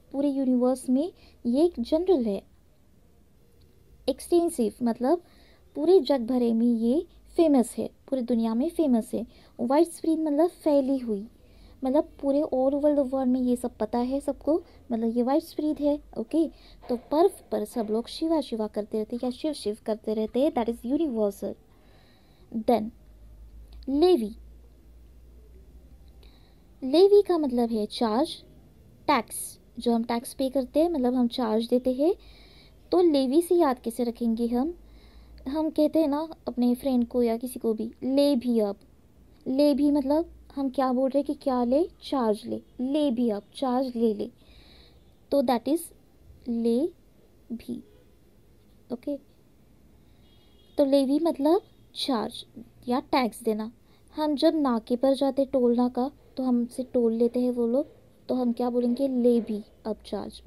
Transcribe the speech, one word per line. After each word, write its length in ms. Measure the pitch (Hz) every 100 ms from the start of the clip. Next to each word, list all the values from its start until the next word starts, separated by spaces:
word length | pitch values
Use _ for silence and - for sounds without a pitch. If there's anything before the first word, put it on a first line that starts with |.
| -
पूरे 180 | 269 285
universe 600 | 269 254 247 247 254 -
में 220 | 254 349 - - - 240
ये 180 | 254
एक 80 | 349 294
general 460 | 233 320 370 339 226
है। 160 | 196 - _ _ _ _ _ _ _ _ _ _ _ - _ - - -
Extensive 680 | 269 - 349 339 294 214 -
मतलब 400 | 240 226 247 349 - - - - -
पूरे 260 | 277 320 381
जग 260 | 262 277 226
भरे 260 | 254 233
में 140 | 226 240
ये 400 | 233 233 294 - - - -
famous 380 | 330 277 240 -
है, 120 | - _ -
पूरे 140 | 262
दुनिया 320 | 240 233 226
में 140 | 226 320
famous 460 | 339 302 240 214
है। 120 | 214 233 - - -
Widespread 580 | 240 285 339 - 330 320
मतलब 300 | 311 285 349
फैली 500 | - 311 285 262 269
हुई, 300 | 240 202 226 - - - - -
मतलब 240 | 262 285 320 -
पूरे 220 | 277 277
all 280 | 311 262 262
over 200 | 285 302
the 120 | 285
world 220 | 254 269 254
में 140 | 254
ये 160 | 247 247
सब 200 | 240 -
पता 220 | 214 240
है 220 | 247 277
सबको, 420 | 285 262 - 349 - - -
मतलब 240 | 226 226 233
ये 60 |
वाइडस्प्रेड 560 | 240 302 311 - 302 277
है, 240 | 285 294 - -
ओके। 300 | 226 311 294 - - - -
तो 80 | 240
पर्व 340 | - 294 370 - -
पर 120 | 214
सब 240 | 214 247 214
लोग 180 | 220 233
शिवा 320 | - 330 320
शिवा 260 | - 220 214
करते 320 | 214 214 220
रहते 180 | 214 240
हैं 40 |
या 60 | 254
शिव 220 | 247 311
शिव 260 | 285 208 214 -
करते 280 | 220 -
रहते 260 | 214 220 240
हैं, 120 | 302
that 160 | 254 226
is 180 | 233 233
universal। 680 | 294 320 226 208 202 202 - - - - - - - - - - 226
Then 340 | 220 220 220 - - - - - - - - - -
Levi, 480 | 285 359 320 208 226 - - - - - - - - - - - - - - - - - - - - - - - -
Levi 380 | 262 302 392 403
का 160 | 392 349
मतलब 320 | 285 240 233
है 160 | 226 214
charge, 580 | - 220 220 330 - - - - - - - -
tax, 520 | 262 - - - - - -
जो 140 | 240
हम 120 | 233
tax 300 | 233 233 254
पे 160 | - 262
करते 300 | 269 254 294
हैं, 100 | 320
मतलब 240 | 269 247
हम 140 | 254 240
charge 400 | - 226 220 233
देते 240 | 247 254
हैं। 220 | 254 311 415 - - - - - - -
तो 80 | 339
Levi 420 | 349 285 262 294
से 120 | 349
याद 240 | 349 302 254
कैसे 260 | 226 240
रखेंगे 420 | 240 233 233 226 233
हम, 280 | 240 302 349 - - - - - - 262
हम 220 | 311 311
कहते 280 | 302 302 320
हैं 100 | 311
ना 200 | 294 320 - -
अपने 260 | 240 247
friend 340 | 247 277 247 233
को 140 | 247
या 140 | 233 226
किसी 240 | 247 247
को 140 | 226
भी, 100 | 220 226 -
ले 340 | 247 269 285 254
भी 240 | 247 233
अब, 160 | 202 196 - _ _ - - - -
ले 260 | 262 294
भी 160 | 269 294
मतलब 400 | 294 262 302 339 - -
हम 160 | 277 277
क्या 220 | 262 262
बोल 180 | 254 269
रहे 80 | 277
हैं 80 | 277
कि 80 |
क्या 300 | 285 277 254
ले, 240 | 240 277 381 -
charge 440 | - 277 226 214 233
ले, 160 | 220 - -
ले 300 | 254 302 294
भी 200 | 233 240
अब, 120 | 208 -
charge 420 | - 262 247 262 233
ले 180 | 233
ले, 160 | 208 233 - - - - - - - - - -
तो 120 | 285
that 260 | 254 233 262
is 120 | 330 - - _ _ - - -
ले 380 | 233 233 233 339 - _ _ _ _ -
भी, 320 | 233 - 240 - - - _ _ _ _ _ _ - -
ओके। 240 | 240 - 277 - _ _ _ _ - - - - - - - - _ _ -
तो 60 |
लेवी 340 | 277 277 262 294
मतलब 440 | 330 302 294 381 - _ -
charge 520 | - - 226 226 - - - - - -
या 120 | 247
tax 420 | 285 285 240 -
देना। 300 | 226 214 220 - _ _ _ -
हम 180 | 311
जब 200 | 294 320
नाके 420 | 320 277 233 - 247
पर 180 | 269
जाते, 300 | 269 277 269
टोल 320 | 269 269 240 240
नाका, 340 | 247 247 262 - - -
तो 60 |
हमसे 400 | 254 240 240 -
टोल 300 | 254 254 233
लेते 280 | 226 240 247
हैं 100 | 247
वो 160 | 240 233
लोग, 200 | 247 294 - - _ -
तो 80 |
हम 180 | 254 247
क्या 180 | 233 240
बोलेंगे, 380 | 240 240 240 277
ले 320 | 254 240 233
भी 220 | 220 208 - - 220
अब 100 | 214 -
charge, 360 | 202 214 -